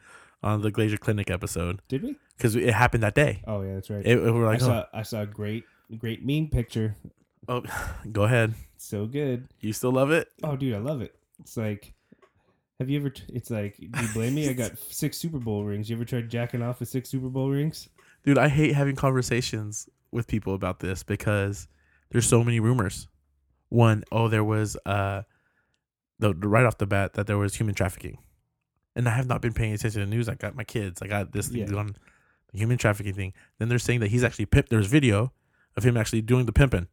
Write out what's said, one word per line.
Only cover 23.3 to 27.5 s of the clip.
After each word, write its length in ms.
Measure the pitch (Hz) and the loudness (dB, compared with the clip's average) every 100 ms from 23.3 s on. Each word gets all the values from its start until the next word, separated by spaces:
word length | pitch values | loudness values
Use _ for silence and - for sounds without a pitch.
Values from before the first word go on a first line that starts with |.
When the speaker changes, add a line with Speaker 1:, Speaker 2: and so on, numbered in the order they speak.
| _ _ _ _ | _ _ _ _
Speaker 1:
One, 360 | 117 113 107 - | 6 6 6 0
oh, 160 | 110 113 | 0 2
there 160 | 110 | 2
was, 320 | 107 107 107 85 - | 2 0 -2 -4 -2
uh, 360 | 101 98 98 101 _ _ _ _ _ _ _ _ _ | 0 0 -4 -8 _ _ _ _ _ _ _ _ _
the, 140 | 107 | 0
right 300 | 82 101 107 | 0 2 4
off 140 | 123 - | 4 2
the 80 | 101 | 0
bat 280 | 101 98 | 0 0
that 120 | - 104 | -2 -2
there 100 | 101 | 0
was 180 | 101 | 0